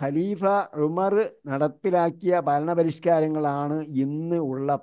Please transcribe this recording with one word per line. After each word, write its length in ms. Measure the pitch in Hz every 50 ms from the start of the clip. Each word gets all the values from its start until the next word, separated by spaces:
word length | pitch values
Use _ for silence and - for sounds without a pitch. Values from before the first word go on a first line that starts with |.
ഖലീഫ 420 | 139 139 143 160 180 196 208 165 196 196 202 202 185 - -
ഉമർ 580 | 151 151 156 170 180 190 196 202 208 220 - - _ -
നടപ്പിലാക്കിയ 920 | 147 135 139 151 156 - - - 196 180 175 170 170 165 165 - 175 180 175
ഭരണപരിഷ്കാരങ്ങളാണ് 1400 | 156 - 143 143 151 170 170 170 165 165 151 - - 170 170 156 156 156 156 156 151 143 139 143 143 143 151 156 151
ഇന്ന് 520 | 151 147 131 135 139 147 156 165 170 170
ഉള്ള 440 | 170 160 131 131 135 139 143 143 135